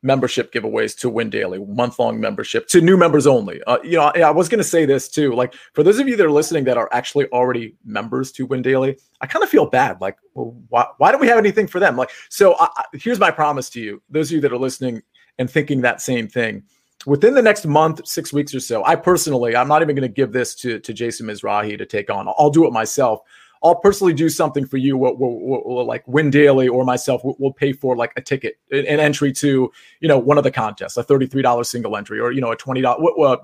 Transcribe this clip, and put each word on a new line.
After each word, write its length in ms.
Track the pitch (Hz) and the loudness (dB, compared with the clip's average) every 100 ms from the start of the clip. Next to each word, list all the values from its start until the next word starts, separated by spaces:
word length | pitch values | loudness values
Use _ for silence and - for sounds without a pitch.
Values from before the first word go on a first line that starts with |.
membership 500 | 131 135 127 - 120 | -2 0 0 -4 -6
giveaways 440 | 117 110 110 110 - | -6 -4 -4 -4 -4
to 120 | 127 | -4
Win 220 | 113 117 | -4 -4
Daily, 280 | 107 98 92 | -4 -6 -6
month-long 600 | 98 104 120 - 117 113 | -8 -4 -4 -2 -4 -2
membership 480 | 107 104 - 113 - | -6 -6 -6 -6 0
to 120 | 175 | 4
new 160 | 165 190 | 6 6
members 300 | 170 151 143 | 4 4 4
only. 340 | 127 98 85 | 4 0 -8
Uh, 140 | - 123 | -2 -2
you 140 | - 170 | 0 2
know, 160 | 147 | 2
I, 60 | 165 | 4
I 100 | 160 | 4
was 180 | 151 175 | 4 2
gonna 140 | 233 | 0
say 220 | 180 170 | 0 2
this 240 | 151 135 - | 2 2 -2
too. 240 | - 147 | -2 0
Like, 220 | 120 127 - - | 0 -2 -6 -6
for 100 | - | 0
those 160 | 156 214 | 4 4
of 80 | 269 | 2
you 80 | |
that 100 | 233 | 2
are 60 | 170 | 2
listening 320 | 147 156 160 | 2 0 -2
that 120 | 131 120 | 0 0
are 120 | 110 | 0
actually 340 | 123 - 143 135 | -4 -4 -4 -2
already 440 | 123 123 120 113 - | 0 0 -2 -8 -14
members 460 | 107 107 110 127 131 | -10 -8 -6 -6 -8
to 140 | - 131 | -8 -6
Win 160 | 131 | -4
Daily, 340 | 127 131 131 135 _ - | 0 0 0 -4 _ -14
I 60 | 135 | -6
kinda 220 | 320 403 | -2 0
feel 180 | 285 156 | 2 2
bad. 340 | 127 131 90 | 2 0 -2
Like, 160 | 95 - _ | -8 -10 _
well, 200 | - 120 120 - | -12 -12 -14 -4
why, 180 | 120 120 - | 0 0 2
why 120 | 160 | 4
don't 100 | 269 | 4
we 60 | 262 | 4
have 120 | 233 | 4
anything 280 | 208 202 196 | 2 0 -2
for 140 | 180 | 0
them? 160 | 185 123 | 0 0
Like, 140 | 127 - - | -4 -8 -8
so 260 | - 196 175 | 2 4 6
I, 80 | 160 - | 2 0
I, 80 | 127 | -10
here's 260 | 139 220 240 | -8 -4 0
my 140 | 190 | 0
promise 360 | 156 151 143 123 | 2 -2 -2 -8
to 100 | 120 | -10
you, 200 | 110 101 _ | -12 -14 _
those 200 | 143 160 | -4 -2
of 80 | 165 | 0
you 40 | |
that 100 | 139 | -2
are 60 | 123 | -2
listening 440 | 131 - 131 113 - _ _ - | -6 -6 -8 -8 -12 _ _ -8
and 120 | 127 | -4
thinking 300 | - 147 139 | -2 -2 0
that 200 | 123 113 | -2 -2
same 280 | - 123 110 | -4 -4 -4
thing. 340 | - 113 101 - _ _ _ | -4 -4 -6 -14 _ _ _
Within 300 | - 143 208 | -2 2 4
the 80 | 277 | 4
next 240 | 220 208 160 | 4 2 2
month, 400 | 147 160 156 - | 2 2 -2 -10
six 260 | - 139 | -10 -6
weeks 220 | 143 147 | -4 -4
or 60 | 135 | -6
so, 240 | - 113 | -6 -2
I 100 | 101 | 0
personally, 640 | 165 180 175 - 131 120 117 | 0 2 0 0 -2 0 0
I'm 100 | 135 | 2
not 160 | 151 | 2
even 140 | 160 139 | 2 -2
gonna 120 | 131 | -4
give 220 | - 127 | -2 -2
this 240 | 123 120 - | -2 -6 -6
to, 220 | 127 110 | -8 -8
to 140 | - | -8
Jason 340 | 104 117 113 110 | -8 -8 -8 -10
Mizrahi 500 | 104 104 104 107 101 | -10 -6 -4 -4 -8
to 100 | 101 | -8
take 240 | 107 101 | -6 -4
on. 180 | 101 98 - | -6 -4 2
I'll 120 | 147 | 4
do 140 | 147 160 | 4 4
it 60 | |
myself. 500 | 117 110 - 127 110 _ _ _ _ | 2 -2 0 0 0 _ _ _ _
I'll 120 | 160 | 2
personally 380 | 170 196 202 190 | 4 2 2 2
do 160 | 147 160 | 2 0
something 380 | - 156 143 131 | 0 -2 -2 -4
for 100 | 139 | -2
you. 220 | 135 131 | -2 0
We'll, 180 | 127 117 | 0 0
we'll, 240 | 127 117 | -4 -4
we'll, 220 | 110 131 | -6 -6
we'll, 220 | - 123 120 | -4 -4 -4
like, 200 | 120 - | -6 -2
Win 240 | 135 151 | 0 2
Daily 380 | 139 147 135 127 | 6 6 6 4
or 160 | 123 | 2
myself, 400 | 127 123 - 123 | 0 0 -2 -2
we'll, 120 | 131 - | -4 -4
we'll 160 | 139 | -4
pay 180 | 135 143 | -2 -4
for, 240 | 135 135 123 | -2 -2 -2
like, 160 | 117 - | -4 -6
a 40 | |
ticket, 380 | - 135 113 - - | -6 -6 -6 -12 -6
an, 140 | 139 143 | -4 -2
an 140 | 147 | 0
entry 320 | 151 143 143 | 0 0 -2
to, 400 | 131 147 135 127 _ _ _ | 0 0 0 0 _ _ _
you 80 | 160 | 2
know, 100 | 139 | 2
one 180 | 120 147 | 4 2
of 80 | |
the 60 | 135 | 2
contests, 480 | - 110 101 90 - | 0 -4 -6 -10 -6
a 40 | |
thirty-three 380 | 120 139 131 131 | 0 0 0 -2
dollar 240 | 127 120 | 0 0
single 320 | 120 120 110 104 | -2 -6 -6 -8
entry, 240 | 104 107 | -8 -6
or, 120 | 120 | -4
you 80 | 131 | -4
know, 120 | 123 | -4
a 40 | 113 | -6
twenty 260 | - 131 | -6 -2
dollar, 160 | 127 123 | -2 0
w-, 180 | 165 185 | 0 2
w-, 240 | 143 123 | 2 2